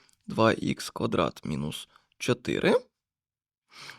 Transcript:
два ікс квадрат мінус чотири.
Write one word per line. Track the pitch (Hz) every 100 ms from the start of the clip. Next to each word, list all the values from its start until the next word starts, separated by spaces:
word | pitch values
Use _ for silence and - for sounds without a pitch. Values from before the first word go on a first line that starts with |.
| _ _ -
два | - 113
ікс | - - - -
квадрат | - - - 80 - -
мінус | 71 76 - - _ _ -
чотири. | - 120 - 50 180 480 - _ _ _ _ _ _ _ _ - -